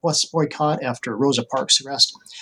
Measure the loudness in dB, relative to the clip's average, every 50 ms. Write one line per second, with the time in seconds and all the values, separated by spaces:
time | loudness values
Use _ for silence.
0 | -2 0 0 0 -2 -2 0 0 0 0 0 0 0 0 0 0 -2 -4 -4 -4
1 | -6 -6 -2 2 2 2 2 2 0 -2 -2 -4 2 2 2 2 2 -2 0 0
2 | 0 0 0 -8 _ -20 -18 -18